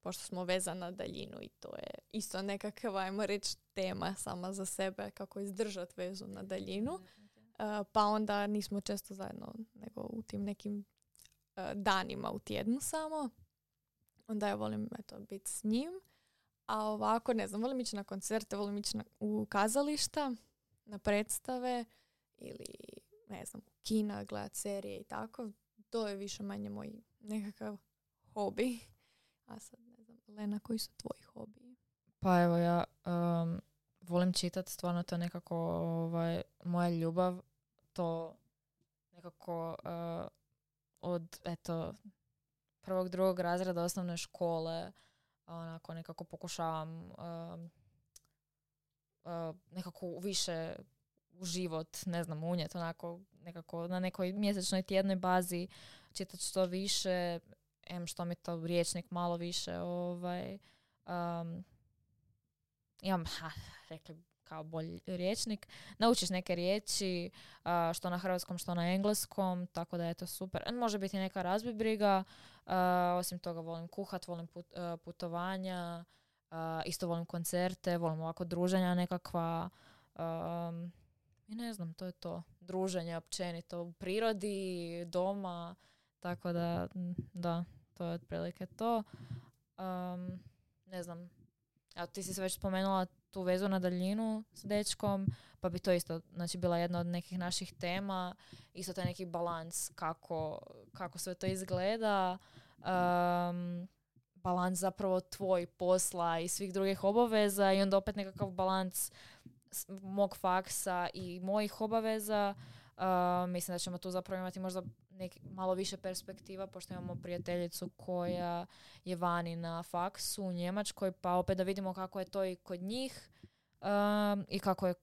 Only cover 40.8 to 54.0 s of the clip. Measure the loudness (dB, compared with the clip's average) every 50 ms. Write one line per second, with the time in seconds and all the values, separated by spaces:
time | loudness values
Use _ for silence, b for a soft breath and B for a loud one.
40.8 | _ _ _ _ -4 -2 -2 -2 -2 -6 -14 -10 -8 -8 -8 -6 _ -4 -4 -4
41.8 | -4 -6 -8 -12 _ -20 _ _ _ _ _ _ _ _ _ _ _ _ _ _
42.8 | _ 0 0 2 2 0 4 6 6 6 6 4 4 2 4 4 2 2 2 2
43.8 | 2 2 2 0 0 -2 -2 -4 -6 -8 _ -2 0 2 2 0 0 -2 -4 -4
44.8 | -6 -8 -12 b b b b b b b b b _ -14 -12 -10 -10 -10 -10 -12
45.8 | _ -10 -10 -10 -10 -10 -10 -12 -12 -12 -12 -12 -10 -8 -4 -2 -2 -2 0 -2
46.8 | -4 -6 -8 -12 -12 -14 -14 -12 -10 -10 -8 -8 -8 -10 -10 -12 -12 -14 _ _
47.8 | _ _ _ _ _ _ _ -20 _ _ _ _ _ _ _ _ _ _ _ _
48.8 | _ _ _ _ _ _ _ _ _ -6 -6 -4 -4 -4 -6 -10 _ _ -10 -8
49.8 | -8 -8 -10 -8 -6 -6 -6 -4 -4 -2 0 0 0 0 -2 -4 -4 -6 -8 -10
50.8 | -14 _ _ _ _ _ _ _ _ _ _ -8 -6 -4 -2 -2 -2 0 -2 -2
51.8 | -4 _ -10 -8 -4 -2 0 0 -2 -2 -4 -4 -2 0 0 0 0 -2 -4 -4
52.8 | -4 -4 -4 _ -8 -10 -10 -10 -16 _ _ -20 -18 -14 -14 -14 -12 -8 -6 -6
53.8 | -4 -2 0 0